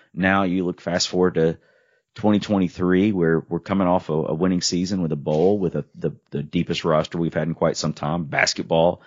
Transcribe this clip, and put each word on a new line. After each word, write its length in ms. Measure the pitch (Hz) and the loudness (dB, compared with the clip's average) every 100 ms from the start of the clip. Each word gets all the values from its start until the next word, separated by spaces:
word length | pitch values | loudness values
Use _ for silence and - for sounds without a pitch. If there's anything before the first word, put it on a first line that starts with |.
| _ | _
Now 300 | - 95 98 | -2 0 2
you 200 | 98 92 | 0 0
look 160 | 90 87 | -2 -4
fast 280 | - 87 - | -4 -2 0
forward 240 | 90 90 | 2 2
to 240 | 85 80 80 _ _ _ _ _ | 4 0 0 _ _ _ _ _
twenty 240 | - 107 104 | -2 2 2
twenty-three, 760 | - 101 90 - 90 92 104 | 2 0 0 0 2 4 2
where 280 | 95 82 82 - | 2 2 2 0
we're 120 | 85 | -8
coming 260 | - 98 92 | -2 0 2
off 200 | 90 - | 0 0
a, 40 | |
a 180 | 78 - | -2 -2
winning 280 | 80 92 90 | -2 0 0
season 400 | - 87 90 98 | -2 -2 -2 -2
with 100 | 82 | -2
a 40 | 76 | -4
bowl, 420 | 69 76 90 104 | -2 2 2 2
with 160 | 90 76 | 0 -4
a, 80 | 71 - | -8 -8
the, 160 | 82 - _ | -8 -8 _
the 120 | 71 | -10
deepest 420 | 73 90 82 82 | -4 -2 -2 -2
roster 340 | 87 78 82 87 | 0 0 0 -4
we've 160 | 82 | -4
had 140 | 82 80 | -2 -4
in 60 | |
quite 220 | 82 82 - | -2 -2 0
some 160 | 80 | -4
time. 320 | 76 76 85 | -4 -4 -4
Basketball 800 | 76 - - - - 82 85 90 | -4 0 0 -2 -2 2 2 0